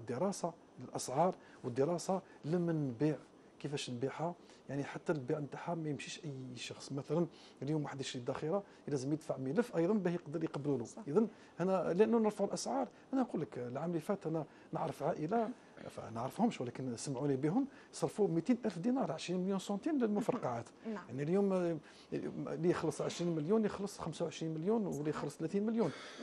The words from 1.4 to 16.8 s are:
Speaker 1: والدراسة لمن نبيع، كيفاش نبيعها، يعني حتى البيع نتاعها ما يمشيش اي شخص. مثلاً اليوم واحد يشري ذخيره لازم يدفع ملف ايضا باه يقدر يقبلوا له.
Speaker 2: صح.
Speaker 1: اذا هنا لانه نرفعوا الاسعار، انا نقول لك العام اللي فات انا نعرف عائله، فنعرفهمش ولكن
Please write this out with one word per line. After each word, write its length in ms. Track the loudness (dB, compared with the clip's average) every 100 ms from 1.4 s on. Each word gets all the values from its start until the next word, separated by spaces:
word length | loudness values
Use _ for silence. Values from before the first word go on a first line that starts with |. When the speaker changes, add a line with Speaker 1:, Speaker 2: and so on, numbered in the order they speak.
| -8 -10
Speaker 1:
والدراسة 580 | -2 2 2 2 0 -2 -2 -8 0
لمن 420 | 2 4 2 0
نبيع، 300 | 2 2 2 -4 -20 -20 -10
كيفاش 300 | -6 -4 -4
نبيعها، 460 | -2 -2 0 -2 -4 -12 -16 -6
يعني 140 | -4
حتى 280 | -4 -2 0
البيع 280 | 0 0 -2
نتاعها 360 | -2 -6 -4 -2
ما 140 | -2
يمشيش 360 | -4 -6 -8 -8
اي 300 | -8 -8 -10
شخص. 360 | -10 -10 -6
مثلاً 360 | -6 0 2 2 -2 -20 -6
اليوم 220 | 0 0
واحد 180 | 0 -4
يشري 200 | -6 -4 -4
ذخيره 360 | -2 0 0 -2 -10 -2
لازم 260 | -2 0
يدفع 240 | -2 -2 -2
ملف 380 | 0 2 2 2
ايضا 160 | 4
باه 180 | 4 2
يقدر 320 | 0 -2 -4
يقبلوا 340 | -2 -2 0 0
له. 80 | -2
Speaker 2:
صح. 160 | -8 0
Speaker 1:
اذا 200 | 2 2 0 -12 -2
هنا 340 | 2 2 4
لانه 260 | 4 6 6
نرفعوا 300 | 4 2 0
الاسعار، 380 | 0 -2 0 -2 -6 -2
انا 80 | 0
نقول 200 | 0 0
لك 160 | -4 -4
العام 320 | -6 -4 -2
اللي 100 | 0
فات 280 | 0 -2 -2
انا 180 | -2 -4 -10 -8
نعرف 300 | -4 -2 -2
عائله، 460 | -2 0 0 0 0 -4 -14 -16 -12
فنعرفهمش 720 | -10 -8 -6 -4 2 2 2
ولكن 340 | -4 -4